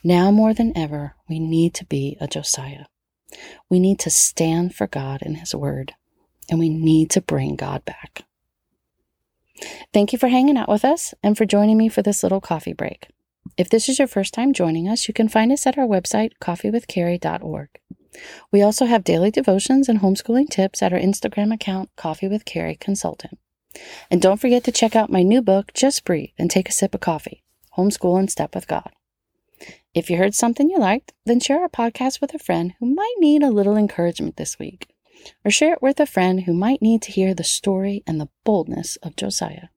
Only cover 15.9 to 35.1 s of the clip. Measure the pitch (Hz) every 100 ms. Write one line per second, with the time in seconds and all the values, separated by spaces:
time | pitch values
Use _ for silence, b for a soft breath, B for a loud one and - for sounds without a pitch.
15.9 | 190 - 208 220 _ - 175 208 226 -
16.9 | 190 170 175 160 170 160 156 147 _ _
17.9 | - _ B B B B 202 202 214 240
18.9 | 233 180 165 190 247 269 190 - 269 262
19.9 | 220 190 202 - 240 294 - 190 - 185
20.9 | 180 190 202 - 208 208 220 - 190 190
21.9 | - 165 156 190 214 - 165 165 156 -
22.9 | 196 - - - - _ _ _ B B
23.9 | B B 180 190 202 262 247 240 - 220
24.9 | 226 214 185 180 247 214 190 202 - 269
25.9 | - - 165 - - 170 185 185 - 196
26.9 | 196 - 156 - - _ _ _ - 196
27.9 | - 180 185 196 - 151 - - - -
28.9 | _ _ _ _ _ _ B B B _
29.9 | 170 - 175 196 - 233 233 294 370 196
30.9 | 226 - _ - 240 - 294 359 - 233
31.9 | - 254 - 285 311 - 170 175 - 240
32.9 | 311 427 480 311 302 285 208 196 214 208
33.9 | - 175 - 156 - - - - 185 -
34.9 | _ B